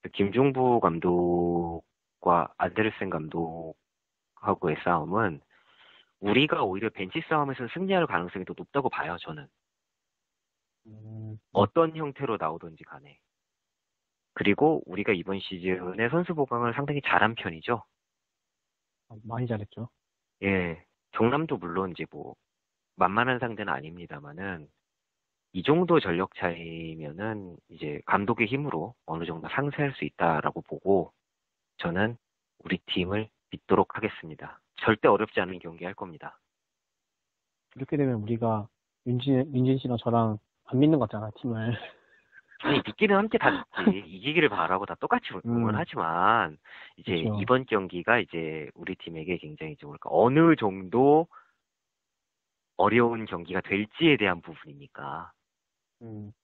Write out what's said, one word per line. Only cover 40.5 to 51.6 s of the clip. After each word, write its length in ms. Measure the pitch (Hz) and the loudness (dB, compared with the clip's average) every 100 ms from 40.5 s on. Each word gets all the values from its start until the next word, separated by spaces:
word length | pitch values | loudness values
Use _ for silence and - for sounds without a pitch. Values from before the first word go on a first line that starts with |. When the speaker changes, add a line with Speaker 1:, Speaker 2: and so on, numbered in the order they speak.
| _ - | _ -2
Speaker 2:
안 120 | 127 | 4
믿는 200 | 151 156 | 6 4
것 80 | 113 | 2
같잖아, 200 | 107 107 - | -4 -10 -8
팀을. 360 | 127 113 113 110 - - _ _ _ - _ - | -6 -4 -2 -4 -8 -20 _ _ _ -20 _ -6
Speaker 1:
아니, 140 | - 143 - | 0 0 0
믿기는 300 | - 208 196 | 0 4 4
함께 220 | 220 226 | 4 2
다 120 | 135 | 2
믿지. 140 | 143 - | 0 -6
Speaker 2:
<laughs> 320 | - 220 190 202 | 2 2 2 -4
Speaker 1:
이기기를 440 | 190 123 160 147 | -8 0 2 2
바라고 360 | 98 82 92 101 | 2 0 0 -2
다 80 | 85 | -6
똑같이 320 | - 240 - | -2 -2 -2
Speaker 2:
음. 80 | 95 117 | -8 -2
Speaker 1:
응원하지만 1120 | 117 113 113 170 131 82 85 98 117 87 78 - - - - | 0 2 0 -4 -4 -2 2 4 4 2 -4 -20 -20 -20 -14
이제 200 | - 87 | -4 0
Speaker 2:
그쵸. 160 | 107 104 | 0 -2
Speaker 1:
이번 240 | 101 127 | 2 2
경기가 540 | 131 107 92 87 87 117 | 2 -2 -2 -6 0 0
이제 500 | 92 82 80 78 71 | 0 -6 -6 -6 -10
우리 200 | - - 90 | -12 -10 -10
팀에게 420 | - 160 156 87 | -10 -10 -6 -6
굉장히 380 | 151 151 156 147 | -6 -12 -12 -12
좀, 140 | 147 | -16
그러니까 200 | 147 - | -14 -2
어느 420 | 160 117 143 165 156 | 4 6 8 6 6
정도 680 | 107 95 92 113 139 151 165 - _ _ | 2 -2 -2 4 8 6 4 -8 _ _